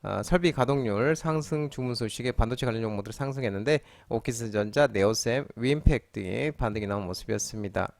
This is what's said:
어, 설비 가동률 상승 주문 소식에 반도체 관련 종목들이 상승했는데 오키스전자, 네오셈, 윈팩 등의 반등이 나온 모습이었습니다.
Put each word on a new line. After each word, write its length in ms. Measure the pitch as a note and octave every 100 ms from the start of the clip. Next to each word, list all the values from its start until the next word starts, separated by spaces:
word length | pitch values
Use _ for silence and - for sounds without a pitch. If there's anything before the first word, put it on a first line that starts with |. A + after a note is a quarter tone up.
어, 180 | G2+ G2
설비 280 | G#2 F3 E3+
가동률 640 | C#3 B2 C#3 B2 G2+ C3 D#3
상승 540 | D#3+ D#3 C#3+ D#3 D3
주문 260 | - B2+ A#2+
소식에 380 | A2+ - B2
반도체 320 | A#2+ A2+ B2 B2+
관련 160 | A2+
종목들이 320 | A2+ G#2 G2+
상승했는데 680 | A2+ C#3 C3+ B2 G2 A2+ D3 - - -
오키스전자, 760 | A2+ - A#2 A#2 G#2 G#2+ G#2 C#3+
네오셈, 580 | G#2 G2 A2 - B2 C#3+ -
윈팩 560 | A#2+ D3 D3 C3+ -
등의 400 | - F#2+ G#2+ D3
반등이 360 | D3 A#2+ G#2+ G2+
나온 180 | G2+ F#2
모습이었습니다. 880 | F#2 - G#2+ - A2 G2+ F#2 F#2 -